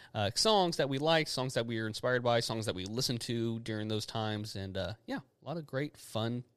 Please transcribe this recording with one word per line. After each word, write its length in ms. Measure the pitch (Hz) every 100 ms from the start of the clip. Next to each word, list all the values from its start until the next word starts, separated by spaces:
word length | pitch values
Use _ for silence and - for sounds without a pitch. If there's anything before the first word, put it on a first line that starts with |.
| -
uh, 160 | 110 101
songs 440 | - 220 214 175 165
that 100 | 139
we 100 | 135
like, 300 | 156 165 151
songs 260 | - 127
that 120 | 127 117
we 120 | 113
are 80 | 110
inspired 360 | 107 123 123
by, 160 | 120 120
songs 260 | - 113 104
that 80 |
we 100 | 90 92
listen 320 | 113 - 117
to 420 | - 117 117 113
during 260 | 117 110 107
those 200 | 107 -
times, 500 | 113 110 107 107 104
and, 200 | 95 95
uh, 180 | 90 107 -
yeah, 120 | 269
a 280 | - _ 123
lot 100 | 165
of 80 | 147
great, 300 | 131 147 -
fun, 460 | - 110 117 120 -